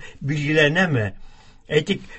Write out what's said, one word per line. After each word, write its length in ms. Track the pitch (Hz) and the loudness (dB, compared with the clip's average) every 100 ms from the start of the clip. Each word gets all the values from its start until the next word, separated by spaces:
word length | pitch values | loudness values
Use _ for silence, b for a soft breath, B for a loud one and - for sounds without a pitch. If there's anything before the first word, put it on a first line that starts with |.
| B B | B B
билгеләнәме? 880 | 135 151 143 156 147 175 180 127 107 - b b b b - | -4 -2 2 4 4 4 2 2 -2 -6 b b b b -2
Әйтик, 300 | - 156 - B | 0 0 -4 B